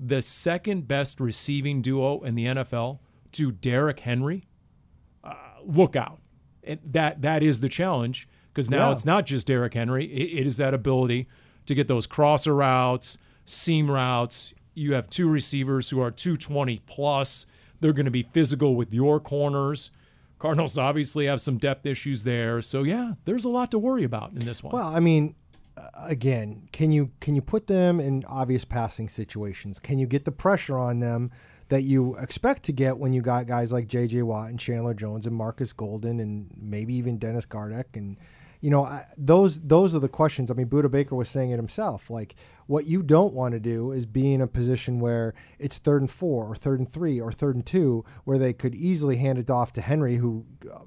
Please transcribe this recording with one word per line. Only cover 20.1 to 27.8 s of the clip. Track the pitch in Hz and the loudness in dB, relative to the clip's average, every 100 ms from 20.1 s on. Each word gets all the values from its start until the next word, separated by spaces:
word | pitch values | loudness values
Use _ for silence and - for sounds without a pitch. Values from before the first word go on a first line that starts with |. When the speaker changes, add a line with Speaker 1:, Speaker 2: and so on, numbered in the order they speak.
| _ _ - | _ _ -6
Speaker 1:
Cardinals | 151 151 160 139 | 0 0 0 0
obviously | 135 147 143 151 143 | 0 0 0 0 0
have | 139 | 0
some | - 123 | 0 0
depth | 139 135 143 | 0 -2 -4
issues | 131 143 131 | -4 -4 -4
there. | 113 120 117 117 | -2 0 0 -2
So, | 113 135 | -2 -2
yeah, | 139 220 247 185 - | 0 0 -2 -6 -4
there's | 233 | -2
a | 247 | 0
lot | 247 247 | 0 0
to | 220 | 0
worry | 233 262 | 2 2
about | 139 117 107 | 0 -2 -6
in | 135 | -6
this | 117 123 | -6 -6
one. | - | -6
Speaker 2:
Well, | 247 220 | -4 0
I | 165 | 4
mean, | 170 160 151 - _ - - - | 6 6 4 -4 _ -20 -20 -20
uh, | - | -20
again, | - - 147 127 123 107 107 - | -14 -6 -2 0 0 -2 -10 -12
can | - 156 | 0 4
you, | 151 135 - | 4 2 -2
can | - 143 | -2 0
you | |
put | 135 220 - | 0 -2 0
them | 190 | 4